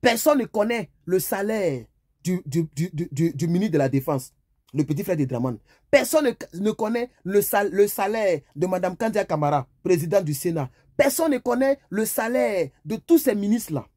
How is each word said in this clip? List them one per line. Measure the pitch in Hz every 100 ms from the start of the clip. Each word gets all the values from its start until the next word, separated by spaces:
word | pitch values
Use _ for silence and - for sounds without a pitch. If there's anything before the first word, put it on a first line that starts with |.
Personne | 247 233 311 294
ne |
connaît | 220 - 214 233 180 _ -
le | 185
salaire | - 196 202 220 180 131 110 _ _ _
du, | 165 180 -
du, | 143 160 135
du, | 175
du, | 151 175
du, | 135 165
du | 135 170
ministre | 175 208
de | 156
la | 139
Défense, | 139 135 139 - _ _ _ _
le | 139
petit | 143 151
frère | 196 170
de |
Dramane. | 131 127 127 113 _ _ _
Personne | 277 247 320 285
ne, | - - 170
ne | 202
connaît | 214 220 240 247 _
le | 180 202
sal-, | 202 208 202
le | 185 202
salaire | - 196 226 208 160 _
de | - 180
Madame | 185 180 180
Kandia | 226 214
Kamara, | 190 156 147 147 127 _
présidente | 175 180 160 196
du | 170
Sénat. | 143 180 165 131 _ _ -
Personne | 277 269 320
ne | 254
connaît | 247 240 269 277 _
le | 208
salaire | 214 - 226 254 247 196 147 _
de | 151
tous | 214 - 330
ces | -
ministres-là. | 208 202 233 - 147 -